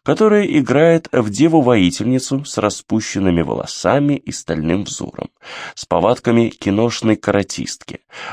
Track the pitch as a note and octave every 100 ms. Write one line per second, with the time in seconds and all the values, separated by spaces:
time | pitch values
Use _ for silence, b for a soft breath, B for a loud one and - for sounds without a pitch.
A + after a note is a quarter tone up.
0 | - D3+ G#3+ G#3 G3+ D3+ A#2+ C3 E3 E3
1 | - C3+ G#2 G2+ E3 D#3+ B2+ A#2 F2+ -
2 | A2 C3 - C3+ D3 - G#2 - - A2
3 | - G#2 F#2+ E2+ C#2+ A1+ - - F2 C3
4 | C#3+ C#3+ - - - D#2 D#2 F#2 - -
5 | - - - _ B B B - - F2
6 | F#2+ B2 - A#2 A#2 - G2+ G2+ A#2 -
7 | A2 G#2+ - G2+ G2 - - - - -
8 | _ B B